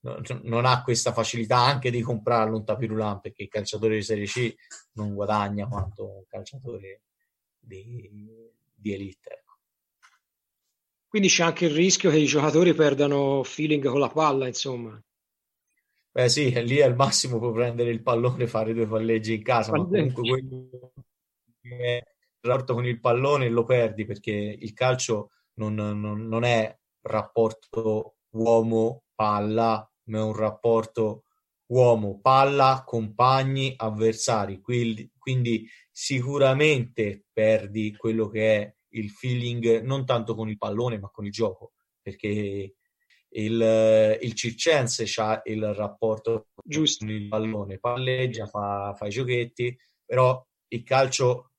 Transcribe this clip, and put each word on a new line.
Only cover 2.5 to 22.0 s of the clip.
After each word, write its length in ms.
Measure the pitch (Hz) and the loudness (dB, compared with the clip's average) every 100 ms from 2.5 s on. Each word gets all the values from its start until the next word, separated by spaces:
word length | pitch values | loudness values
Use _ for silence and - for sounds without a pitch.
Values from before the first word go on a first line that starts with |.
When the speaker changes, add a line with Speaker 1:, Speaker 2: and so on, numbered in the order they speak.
| 110 | -2
Speaker 1:
un 80 | 107 | -4
tapirulan, 540 | 107 113 110 107 98 | -4 -4 -4 -4 -6
perché 240 | 98 - | -12 -14
il 60 | 98 | -10
calciatore 460 | 107 104 107 110 107 | -8 -8 -2 0 0
di 80 | |
Serie 220 | 98 104 101 | -2 -4 -4
C 280 | 120 117 - _ - _ | -4 -4 -6 _ -20 _
non 200 | 110 104 | -10 -8
guadagna 540 | 101 101 104 101 101 101 | -4 -2 -2 -2 -4 -6
quanto 380 | 101 98 101 - | -6 -8 -8 -14
un 180 | 98 95 | -14 _
calciatore 720 | 98 98 135 127 101 98 101 _ _ _ _ _ _ | -16 -16 -16 -14 -14 -16 -20 _ _ _ _ _ _
di, 720 | 113 95 110 120 98 104 107 113 113 _ _ | -20 -20 -16 -18 -18 -20 -20 -20 -20 _ _
di 200 | _ 104 | _ -8
elite, 360 | 98 98 - - | -8 -10 -16 -20
ecco. 120 | - _ _ _ _ _ _ _ _ _ _ _ _ _ _ _ _ _ | -20 _ _ _ _ _ _ _ _ _ _ _ _ _ _ _ _ _
Speaker 2:
Quindi 160 | 214 190 | 2 4
c'è 140 | - | 4
anche 220 | 165 165 170 | 2 2 0
il 100 | 147 | 4
rischio 340 | 185 180 185 | 2 4 4
che 80 | 151 | 4
i 80 | 147 | 4
giocatori 480 | 151 151 147 180 | 2 4 6 6
perdano 720 | 160 151 139 143 143 139 139 | 6 4 4 2 2 2 0
feeling 420 | 131 - 151 147 135 | -2 -4 -2 0 0
con 140 | 135 | 0
la 100 | 135 | 0
palla, 380 | 151 156 135 131 | 2 2 2 -4
insomma. 520 | 123 139 123 117 107 _ _ _ _ _ _ _ _ _ _ _ | -6 -8 -8 -10 -16 _ _ _ _ _ _ _ _ _ _ _
Speaker 1:
Beh, 180 | 127 123 | 0 2
sì, 220 | 147 135 123 117 | 2 2 0 0
lì 160 | 135 | 4
al 140 | 135 123 | 4 4
massimo 420 | 139 - 135 120 | 2 2 -2 -2
puoi 160 | 120 | -2
prendere 380 | 110 120 117 120 | 0 -2 0 -2
il 100 | 113 | 0
pallone, 460 | 117 117 123 123 117 | 0 2 2 0 -2
fare 260 | 110 110 | -2 -2
due 140 | 113 110 | -2 -2
palleggi 480 | 110 113 113 110 110 | 0 0 0 0 -4
in 80 | |
casa, 280 | 107 120 107 | 0 0 0
ma 120 | 156 | -2
Speaker 2:
Palleggi. 300 | 175 196 147 | 0 0 0
Speaker 1:
comunque 340 | 127 117 131 131 | -2 -2 -2 -4
quello 460 | 127 127 127 127 - - _ _ _ _ _ | -14 -16 -20 -20 -20 -20 _ _ _ _ _
che 160 | 123 123 | -18 -6
è 180 | 123 | -4
il 540 | 120 | -4